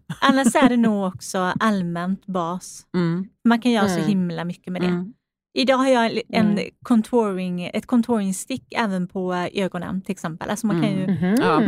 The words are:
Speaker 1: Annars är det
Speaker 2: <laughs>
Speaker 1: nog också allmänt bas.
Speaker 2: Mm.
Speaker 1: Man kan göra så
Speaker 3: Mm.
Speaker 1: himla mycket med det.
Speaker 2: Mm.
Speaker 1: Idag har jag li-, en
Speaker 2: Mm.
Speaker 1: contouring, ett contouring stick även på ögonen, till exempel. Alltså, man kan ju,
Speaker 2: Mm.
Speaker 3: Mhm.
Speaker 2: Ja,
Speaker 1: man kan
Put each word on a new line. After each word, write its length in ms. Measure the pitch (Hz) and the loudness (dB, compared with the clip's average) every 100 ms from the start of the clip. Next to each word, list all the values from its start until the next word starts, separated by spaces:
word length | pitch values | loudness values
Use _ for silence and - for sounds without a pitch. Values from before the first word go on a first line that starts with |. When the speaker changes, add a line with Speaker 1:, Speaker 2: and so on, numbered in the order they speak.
| - - | -10 0
Speaker 1:
Annars 340 | 269 269 254 320 | 2 4 2 4
är 140 | 262 | 4
det 80 | 240 | 4
Speaker 2:
<laughs> 100 | 226 | 2
Speaker 1:
nog 200 | 208 190 | 0 -2
också 460 | - - 196 180 - | -6 -8 -4 -2 0
allmänt 640 | 220 208 175 170 180 190 - | 0 0 -2 -4 -4 -4 -4
bas. 600 | 185 165 180 - - - 185 | -4 -4 -4 -10 -18 -6 -2
Speaker 2:
Mm. 320 | 170 170 190 _ | 0 -2 -6 _
Speaker 1:
Man 180 | 226 233 | 2 2
kan 100 | 247 | 2
göra 160 | 233 196 | 2 2
så 60 | 180 | 2
Speaker 3:
Mm. 120 | 196 | 0
Speaker 1:
himla 380 | 196 180 165 170 | 0 0 -4 -8
mycket 280 | 180 - | -8 -10
med 80 | 180 | -4
det. 60 | 180 | -2
Speaker 2:
Mm. 260 | 175 180 - _ _ _ | -2 -4 -12 _ _ _
Speaker 1:
Idag 240 | - 262 262 | -2 2 4
har 100 | 262 | 4
jag 240 | 254 226 | 4 2
li-, 120 | - - | -2 -2
en 220 | - 208 | 2 2
Speaker 2:
Mm. 140 | 208 - - | 2 -4 -10
Speaker 1:
contouring, 840 | - 240 214 247 214 185 185 180 175 | 2 2 4 2 0 -2 -4 -4 -4
ett 200 | 214 - | -6 0
contouring 460 | 247 226 233 196 | 0 2 0 0
stick 400 | 185 - 262 - - | -4 -6 -10 -6 -4
även 320 | 226 190 180 | -2 -2 -4
på 260 | 196 185 180 175 | -4 -4 -4 -4
ögonen, 480 | - 185 180 170 190 | -4 -4 -4 -6 -6
till 100 | - | -6
exempel. 380 | 190 170 165 - | -8 -8 -8 -6
Alltså, 180 | 214 220 | -4 -2
man 140 | 170 | 0
kan 100 | 156 | 0
ju, 120 | 190 | 0
Speaker 2:
Mm. 120 | 190 175 | -2 0
Speaker 3:
Mhm. 200 | 180 220 | 0 2
Speaker 2:
Ja, 80 | 349 | 2
Speaker 1:
man 100 | |
kan 80 | 311 | 2